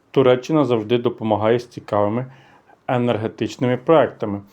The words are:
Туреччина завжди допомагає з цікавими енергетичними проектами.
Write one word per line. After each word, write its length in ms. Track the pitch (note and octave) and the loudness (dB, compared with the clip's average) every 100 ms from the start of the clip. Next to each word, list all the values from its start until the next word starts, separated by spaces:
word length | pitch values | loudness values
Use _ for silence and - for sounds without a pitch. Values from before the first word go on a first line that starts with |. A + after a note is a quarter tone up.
| _ | _
Туреччина 540 | C#3+ B2 B2+ - D#3 B2+ | 2 4 2 2 0 2
завжди 320 | A#2 G#2 A#2+ | 0 0 -2
допомагає 640 | A#2+ - A2 G2+ A2 A#2+ | -2 -4 -2 0 2 0
з 80 | - | -2
цікавими 580 | - - G#2 G#2 A#2 C3 - _ _ _ _ - | -16 -4 -2 0 -2 -8 -14 _ _ _ _ -4
енергетичними 880 | B2+ A#2+ G#2+ A2 - G#2+ - B2 B2+ | -2 0 -2 -4 -6 -8 -4 -4 -2
проектами. 640 | D3 D#3+ A2+ - G#2+ G2+ - | 2 4 4 -2 -6 -6 -10